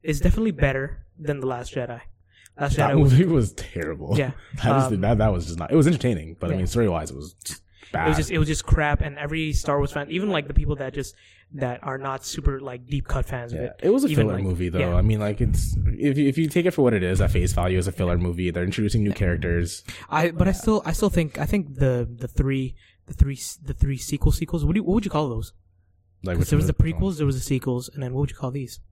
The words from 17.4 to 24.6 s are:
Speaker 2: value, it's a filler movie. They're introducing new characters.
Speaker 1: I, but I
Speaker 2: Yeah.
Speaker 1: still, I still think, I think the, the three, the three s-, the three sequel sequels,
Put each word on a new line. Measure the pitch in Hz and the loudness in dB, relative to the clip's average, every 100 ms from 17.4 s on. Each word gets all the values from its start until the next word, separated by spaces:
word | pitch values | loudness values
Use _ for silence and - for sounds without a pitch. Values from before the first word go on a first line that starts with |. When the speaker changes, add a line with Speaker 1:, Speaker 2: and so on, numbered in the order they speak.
| 90 | 2
Speaker 2:
value, | 90 87 92 | 0 0 0
it's | 90 | -2
a | |
filler | - 90 87 | -2 0 2
movie. | 87 85 90 | 0 0 -2
They're | 87 | 0
introducing | 90 95 104 113 | -2 0 0 2
new | 104 | 0
characters. | - 92 85 87 85 87 - - - - | 0 0 0 0 0 -2 -6 -16 -18 -4
Speaker 1:
I, | 151 170 | 0 0
but | 165 180 | 2 2
I | |
Speaker 2:
Yeah. | |
Speaker 1:
still, | 190 - 214 - | 2 2 0 0
I | |
still | 156 208 | 0 2
think, | 180 156 - | 2 -2 -4
I | 147 | -2
think | 202 143 131 | -2 -2 0
the, | 135 123 120 | 0 0 -4
the | 120 123 | -8 -4
three, | - 135 135 131 - _ _ - | 0 0 0 -4 -10 _ _ -18
the | |
three | - 139 139 | 2 2 2
s-, | - - | -10 -12
the | 139 | -10
three | - 143 135 | 0 0 0
sequel | - 143 - | -4 0 2
sequels, | 143 165 165 | 0 -2 -2